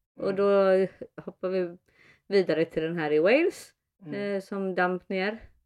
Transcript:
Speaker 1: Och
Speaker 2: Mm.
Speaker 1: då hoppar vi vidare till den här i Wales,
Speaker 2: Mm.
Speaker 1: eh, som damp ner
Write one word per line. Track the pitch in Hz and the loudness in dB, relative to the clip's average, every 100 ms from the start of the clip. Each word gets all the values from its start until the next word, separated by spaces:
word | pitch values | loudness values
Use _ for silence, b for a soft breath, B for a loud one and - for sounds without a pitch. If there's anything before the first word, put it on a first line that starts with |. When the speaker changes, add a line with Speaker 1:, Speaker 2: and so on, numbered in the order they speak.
| _ - | _ -8
Speaker 1:
Och | 196 | -4
Speaker 2:
Mm. | 196 | 0
Speaker 1:
då | 202 - 190 190 185 - - - | 2 4 4 4 2 -6 -18 -16
hoppar | - - 185 | -16 -8 -4
vi | 190 175 175 _ b b b - | -2 -4 -8 _ b b b 0
vidare | 196 180 156 | 2 2 0
till | 165 165 | 0 -2
den | 160 175 | -4 -2
här | 151 | 2
i | 151 | 4
Wales, | 175 277 349 - - _ _ _ 165 | 6 4 2 -2 -18 _ _ _ -12
Speaker 2:
Mm. | 202 202 196 | -8 -6 -6
Speaker 1:
eh, | |
som | 190 202 190 | -6 -6 -4
damp | 185 180 180 - | 0 0 0 -4
ner | 190 196 226 - _ | -4 -4 -6 -16 _